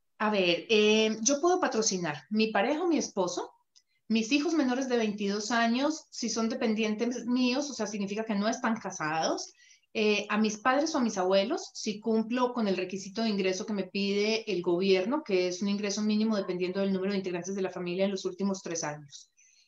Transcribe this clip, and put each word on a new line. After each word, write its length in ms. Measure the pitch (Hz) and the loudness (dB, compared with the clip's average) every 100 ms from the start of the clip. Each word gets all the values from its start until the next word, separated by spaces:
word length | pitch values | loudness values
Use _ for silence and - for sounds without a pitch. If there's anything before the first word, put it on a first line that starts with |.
| _ - | _ -2
A 120 | 214 | 0
ver, 340 | 208 180 170 - | 2 2 2 4
eh, 480 | 214 214 220 220 220 | 6 6 6 4 2
yo 180 | 220 285 | 0 2
puedo 180 | 349 359 | 4 4
patrocinar 640 | 262 226 214 185 165 143 - | 2 0 0 0 -4 -6 -4
mi 180 | 214 220 | 0 2
pareja 360 | 214 233 302 | 2 2 0
o 20 | 359 | 2
mi 120 | 277 | 0
esposo, 540 | 196 - 175 339 - _ _ _ _ _ - | 0 -2 -2 -2 -8 _ _ _ _ _ -2
mis 220 | 226 220 | -2 2
hijos 240 | 285 302 | 0 2
menores 340 | 320 254 247 254 | 2 2 0 0
de 80 | 240 | 0
veintidós 540 | 214 208 202 208 214 | 0 -2 -2 -2 0
años, 560 | 233 226 240 294 311 - | 0 2 2 0 -2 -10
si 180 | - 226 | -6 -4
son 200 | 220 226 | -2 -2
dependientes 800 | 254 233 214 214 214 233 254 226 | 0 0 0 0 0 -2 -4 -2
míos, 420 | 247 247 262 285 | 2 2 0 -2
o 60 | |
sea, 120 | 233 208 | -6 -6
significa 380 | 208 196 208 | -4 -4 -4
que 100 | 226 | -2
no 140 | 202 208 | 0 0
están 280 | 247 226 226 | 0 -2 -2
casados, 760 | - - 156 160 160 370 - _ - - _ | -6 -6 -4 0 -2 -2 -8 _ -20 -20 _
eh, 340 | 226 214 208 208 | 0 2 2 0
a 100 | 214 | 0
mis 180 | 214 196 | 0 0
padres 380 | 262 277 320 | 0 2 2
o 40 | 294 | 0
a 40 | |
mis 160 | 233 196 | 0 0
abuelos, 520 | 185 196 208 370 - | 2 4 2 -2 -6
si 260 | - 220 208 | -8 -6 -4
cumplo 520 | 226 220 220 247 254 | 0 0 0 0 0
con 160 | 247 208 | 0 0
el 80 | 180 | 0
requisito 460 | 185 190 190 226 | -2 -8 -8 -4
de 60 | 226 | -2
ingreso 380 | 196 190 190 214 | 0 0 -2 -4
que 80 | |
me 100 | 202 | -4
pide 640 | 185 196 196 202 214 220 214 | -4 -2 0 0 0 0 -2
el 120 | 180 | -2
gobierno, 600 | 175 175 190 185 190 302 | 0 2 4 4 2 -2
que 240 | 262 185 180 | 0 0 0
es 140 | 180 | -2
un 60 | 202 | -2
ingreso 320 | 202 202 202 | -2 -2 -2
mínimo 360 | 214 214 220 208 | 0 2 2 0
dependiendo 440 | 190 180 185 196 | -2 -2 -2 0
del 120 | 196 | 0
número 200 | 190 190 | 0 0
de 60 | 202 | -2
integrantes 360 | 190 175 180 | -2 -6 -6
de 80 | 196 | -4
la 80 | 185 | -4
familia 340 | 185 175 175 | -4 -4 0
en 80 | 196 | 0
los 120 | 190 | -2
últimos 380 | 185 180 196 190 | -6 -2 -2 -2
tres 200 | 175 165 | -6 -6
años. 480 | 151 151 147 - - _ _ _ | -6 -8 -14 -20 -20 _ _ _